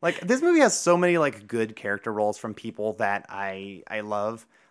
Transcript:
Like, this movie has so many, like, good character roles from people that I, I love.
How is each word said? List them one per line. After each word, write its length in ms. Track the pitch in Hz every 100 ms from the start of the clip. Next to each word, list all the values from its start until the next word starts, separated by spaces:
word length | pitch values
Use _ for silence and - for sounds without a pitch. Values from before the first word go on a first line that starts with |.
Like, 180 | 165 175
this 220 | 180 254
movie 180 | 339 339
has 180 | 269 -
so 180 | - 175
many, 220 | 180 170
like, 280 | 147 104 101
good 280 | 117 110
character 380 | 110 104 101 -
roles 260 | 107 104 107
from 160 | 117
people 400 | 101 113 110 107
that 320 | 107 107 101 -
I, 540 | 98 98 95 98 95 -
I 120 | 110
love. 460 | 104 107 104 113 - _ _